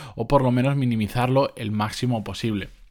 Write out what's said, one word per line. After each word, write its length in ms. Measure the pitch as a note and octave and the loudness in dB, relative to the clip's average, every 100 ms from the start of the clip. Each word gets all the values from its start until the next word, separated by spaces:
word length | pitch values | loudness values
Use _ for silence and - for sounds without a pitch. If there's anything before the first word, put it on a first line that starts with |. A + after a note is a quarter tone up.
| C3 - | -14 -8
o 120 | A2 | 2
por 160 | C#3+ | 2
lo 80 | B2+ | 4
menos 240 | B2 C3+ C#3 | 2 2 2
minimizarlo 800 | B2+ A2+ G#2 B2 B2+ C3 C#3 - | 2 0 0 0 2 2 2 -2
el 160 | G#2+ | -4
máximo 520 | G#2+ G#2+ - B2 A#2 | -2 -2 -2 -2 -2
posible. 460 | G2+ F#2 A#2 G#2 F#2 - - | -4 -6 -4 -4 -6 -14 -20